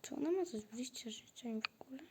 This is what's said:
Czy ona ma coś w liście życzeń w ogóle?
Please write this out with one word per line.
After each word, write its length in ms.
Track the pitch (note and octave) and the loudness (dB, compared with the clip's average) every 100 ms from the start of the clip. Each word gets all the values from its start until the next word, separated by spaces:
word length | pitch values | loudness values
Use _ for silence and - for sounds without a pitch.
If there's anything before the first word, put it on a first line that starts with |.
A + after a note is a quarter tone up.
Czy 140 | - - | -4 2
ona 160 | D4 | 4
ma 140 | F#4+ F4 | 6 4
coś 160 | A3 | 0
w 120 | G#3+ | -4
liście 380 | A3+ B3+ - A#3 | -4 -4 -4 -8
życzeń 500 | A3 - - A#3+ A3 | -8 -12 -8 -2 0
w 200 | - - | 0 -4
ogóle? 220 | - C4 D#4+ | -10 -10 -12